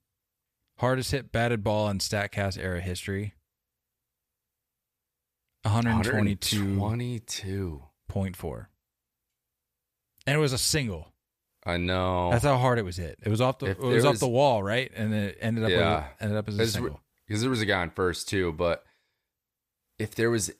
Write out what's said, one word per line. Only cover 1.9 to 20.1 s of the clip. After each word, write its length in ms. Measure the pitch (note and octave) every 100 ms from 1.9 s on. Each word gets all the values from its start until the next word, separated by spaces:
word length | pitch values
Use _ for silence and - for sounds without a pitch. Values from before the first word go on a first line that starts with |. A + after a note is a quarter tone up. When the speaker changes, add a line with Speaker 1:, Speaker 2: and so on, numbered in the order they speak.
Speaker 1:
in 80 | G2
Statcast 600 | - G#2 G2+ - G2 F#2+
era 220 | F#2 F2+
history. 540 | F#2 F2+ - G2 G#2 - _ _ _ _ _ _ _ _ _ _ _ _ _ _ _ _ _ _ _ _ _ _
a 40 | G#2+
hundred 360 | A2+ A#2 A2+
twenty-two 540 | G2+ G#2+ G2+ G2 - G#2+
Speaker 2:
Hundred 200 | G2 G2
twenty-two. 1040 | G#2 A#2 B2 A#2+ - - F#2+ G2 F#2 D2 - _ -
Speaker 1:
point 280 | G2+ F#2+ F2
four. 340 | E2 A#1 - _ _ _ _ _ _ _ _ _ _ _ _ _ _ _ -
And 100 | D3
it 20 |
was 140 | D3
a 60 | B2+
single. 540 | - D#3 B2 E2+ - _ _ _ _ _
Speaker 2:
I 120 | - F2
know. 520 | F2 F#2 F#2 F2+ F2
Speaker 1:
That's 140 | A#2
how 140 | C#3+ C3
hard 200 | C3 A#2+
it 60 |
was 120 | F#2+ F2+
hit. 220 | E2 -
It 40 | -
was 120 | A2
off 180 | B2+ C3
the, 80 | -
Speaker 2:
If 80 | F#2+
Speaker 1:
it 40 |
was 200 | B2+ A#2
Speaker 2:
there 60 | C#3
Speaker 1:
off 60 |
Speaker 2:
was 60 | A#2+
Speaker 1:
the 80 | C3+
wall, 340 | A#2+ C#3+ A2+
right? 280 | G2 A#2 C3
And 180 | - G#2+
it 260 | G#2+ G2+ -
ended 240 | A2+ A2+
up 60 | A2
Speaker 2:
Yeah. 260 | F2+ E2+ D#2+
Speaker 1:
with, 100 | D2 -
ended 180 | G#2+ G#2
up 100 | G#2+
as 60 |
a 40 | G#2
Speaker 2:
There's 140 | A2+
Speaker 1:
single. 260 | G2+ B2 C#2 _ _ -
Speaker 2:
'cause 120 | G#2+
there 100 | B2+
was 100 | B2
a 60 | G#2
guy 140 | F#2+
on 100 | E2+
first 380 | F#2 F2+ E2 -
too, 240 | G2+ F2
but 320 | D#2+ F2 D#2+ _ _ _ _ _ _ _ _ _ _ _ -
if 160 | G#2+